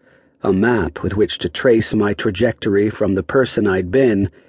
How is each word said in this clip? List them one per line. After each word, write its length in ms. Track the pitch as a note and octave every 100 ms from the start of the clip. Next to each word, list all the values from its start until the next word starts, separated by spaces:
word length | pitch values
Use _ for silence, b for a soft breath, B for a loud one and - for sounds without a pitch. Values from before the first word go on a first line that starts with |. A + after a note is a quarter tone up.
| b b b b
a 100 | -
map 520 | F#2+ A#2 A#2 E2 -
with 120 | F2+ G2+
which 220 | G2 -
to 100 | F2+
trace 440 | - C3 A2+ -
my 220 | G#2+ G#2 G#2
trajectory 720 | A2 F#2 A#2+ - A2 G2+ G#2+
from 240 | - G#2
the 80 | F#2+
person 460 | - C3+ B2 - G#2
I'd 240 | F#2+ F2+
been 400 | C3 B2+ G2 G2+ b